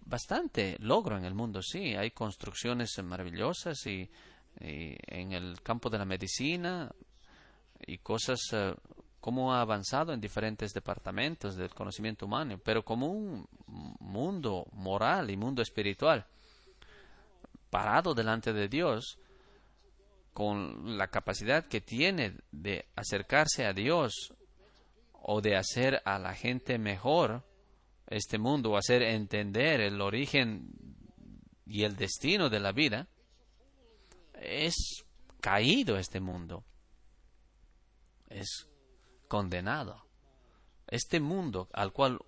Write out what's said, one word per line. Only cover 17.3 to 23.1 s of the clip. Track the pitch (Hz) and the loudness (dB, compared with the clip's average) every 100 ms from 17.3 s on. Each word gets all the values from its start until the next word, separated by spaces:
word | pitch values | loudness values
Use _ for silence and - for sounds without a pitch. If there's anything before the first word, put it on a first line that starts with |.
| - - - - | -20 -20 -20 -2
parado | 92 104 131 180 | 0 4 4 4
delante | 120 110 113 117 | 2 2 2 2
de | 107 101 | 0 2
Dios, | 143 170 110 - - - - - - - _ - _ - - - | 2 2 0 -4 -12 -20 -20 -20 -20 -20 _ -20 _ -20 -20 -18
con | - 104 101 82 55 92 104 | -2 0 0 -2 -6 -6 -2
la | 95 | 0
capacidad | 98 - - 104 151 - | 0 -2 -4 2 2 2
que | 110 | -6
tiene | - 117 175 185 104 - - | -4 0 2 2 -2 -4 -14
de | 73 98 92 - | -8 -4 -4 -4
acercarse | - 104 | -8 -2